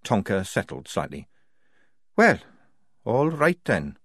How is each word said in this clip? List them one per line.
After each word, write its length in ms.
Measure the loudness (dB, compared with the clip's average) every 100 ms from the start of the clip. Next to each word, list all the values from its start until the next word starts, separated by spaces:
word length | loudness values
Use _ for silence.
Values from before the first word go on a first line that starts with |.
Tonka 420 | 0 -2 0 -2 -2
settled 420 | -4 -6 -10 -8
slightly. 400 | -6 -6 -10 -16 _ _ _ _ _ _ _ _ 4
Well, 220 | 4 4 -4 -20 _ _ _ _
all 260 | -2 0 0
right 280 | 2 0 0
then 340 | -2 -2 -2 -12